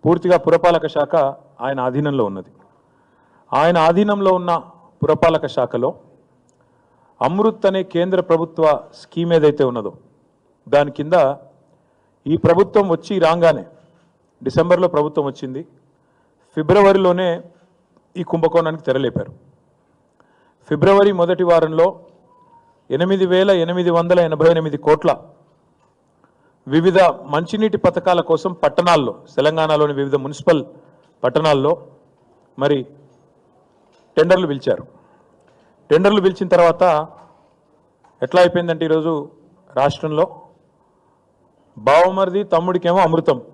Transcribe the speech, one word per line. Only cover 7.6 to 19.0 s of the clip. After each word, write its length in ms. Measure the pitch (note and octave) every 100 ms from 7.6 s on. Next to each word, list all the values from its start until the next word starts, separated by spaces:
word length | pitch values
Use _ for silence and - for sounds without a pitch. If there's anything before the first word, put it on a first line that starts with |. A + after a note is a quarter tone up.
| G3
అనే 120 | F#3+ F#3
కేంద్ర 260 | E3+ F3+ F#3 F3+
ప్రభుత్వ 340 | E3 E3 E3 D#3 C#3+ - -
స్కీమ్ 320 | - - E3+ E3
ఏదైతే 260 | D3+ D3 C3
ఉన్నదో 220 | A#2+ G2+ - _ _ _ _ _ _ -
దాని 240 | C#3+ C#3+ C#3+
కింద 180 | D3+ F3 C3+ C#3 - _ _ _ _ _ _ _ -
ఈ 100 | D#3+ E3+
ప్రభుత్వం 400 | E3+ G3 G#3+ G3 E3
వచ్చి 180 | - G3 D#3+
రాగానే, 400 | E3+ E3+ D#3+ - _ _ _ _ _ _ _
డిసెంబర్లో 460 | C3 B2 E3+ F3 F3+ D3+
ప్రభుత్వం 300 | D3 D3 C#3
వచ్చింది, 300 | C3+ C3+ C3 E3+ _ _ _ _ _ _ _ _ -
ఫిబ్రవరిలోనే 720 | D#3 F#3+ G3 G3 F#3 F3 F#3 E3+ - _ _ _ _ _ _ -
ఈ 80 | E3+
కుంభకోణానికి 560 | E3 E3 E3 E3 D#3+ D#3
తెరలేపారు. 460 | C3